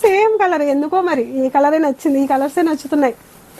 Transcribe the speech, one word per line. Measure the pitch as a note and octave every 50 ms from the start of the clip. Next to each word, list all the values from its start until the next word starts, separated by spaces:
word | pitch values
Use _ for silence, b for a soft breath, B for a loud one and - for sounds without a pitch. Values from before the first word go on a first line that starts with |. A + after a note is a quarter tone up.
| -
సేమ్ | G#4 F#4+ G4 G#4+ A4 A4 G#4
కలర్. | G4+ F4+ E4+ D4+
ఎందుకో | D4 C#4+ C#4 C#4+ C#4+ D4+ F4+ F#4+
మరి | F4+ F4+ D#4 C4 A#3 A#3+ C4 C4+ C4
ఈ | C4
కలరే | - C#4 C#4+ D4 D#4 D#4+
నచ్చింది, | D#4+ C#4+ C4 - - D#4 C#4 C4+
ఈ | C#4 C4+
కలర్సే | C#4 C4+ C#4 D4 - F4
నచ్చుతున్నాయి. | E4+ E4 D#4 C#4 - C#4 D#4 D4 C#4 B3 A3+ - - - - - - B B